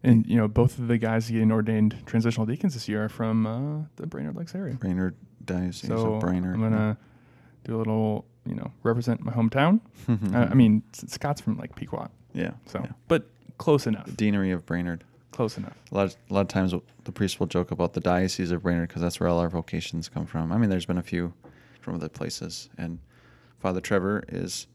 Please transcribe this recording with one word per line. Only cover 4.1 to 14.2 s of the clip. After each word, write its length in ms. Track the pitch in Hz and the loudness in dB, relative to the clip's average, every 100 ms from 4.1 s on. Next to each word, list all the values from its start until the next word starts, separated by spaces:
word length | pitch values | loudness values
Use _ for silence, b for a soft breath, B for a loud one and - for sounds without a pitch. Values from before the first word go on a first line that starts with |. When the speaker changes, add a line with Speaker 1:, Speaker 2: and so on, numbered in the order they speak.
| 139 147 - | -8 -8 -8
Speaker 1:
Lakes 180 | 170 185 | -8 -8
area. 200 | 185 123 | -8 -6
Speaker 2:
Brainerd 400 | 95 92 92 - - _ | -2 0 -2 -4 -20 _
Diocese 440 | - 90 90 87 - | -6 -4 -4 -6 -4
Speaker 1:
So 240 | 113 113 107 | 0 0 0
Speaker 2:
of 40 | |
Brainerd. 340 | 90 90 92 92 | 0 0 -2 -2
Speaker 1:
I'm 60 | |
gonna 360 | 110 110 107 107 | 0 2 0 -2
Speaker 2:
Yeah. 60 | b b b b b b | b b b b b b
Speaker 1:
do 120 | - 113 | -8 -4
a 40 | |
little, 460 | 113 110 110 107 - _ - | 0 0 0 -2 -6 _ -10
you 100 | - | -8
know, 160 | - - | -8 -2
represent 380 | 120 117 117 117 | 0 2 0 -2
my 100 | - | -2
hometown. 500 | 117 113 131 151 214 - - - | 2 2 4 4 4 0 -10 -2
Speaker 2:
<laughs> 260 | 113 104 | 0 2
Speaker 1:
I, 180 | 110 104 | 2 6
I 20 | |
mean, 300 | 135 117 107 - | 8 8 6 2
S-, 120 | - - | -18 -14
Scott's 300 | - 143 143 | -6 -4 -2
from, 160 | - - | -2 -4
like, 180 | - - | -6 -12
Pequot. 340 | - - - - - | -8 -8 -8 -14 -12
Speaker 2:
Yeah, 180 | - 85 - - | -6 -6 -6 -10
Speaker 1:
So, 120 | - | -8
Speaker 2:
yeah. 80 | - - - | -8 -12 0
Speaker 1:
but 200 | 165 - _ - - | 0 0 _ -20 -6
close 300 | - 147 - | 2 2 2
enough. 180 | 107 - | -4 -6
Speaker 2:
The 60 | |
Deanery 400 | - | 0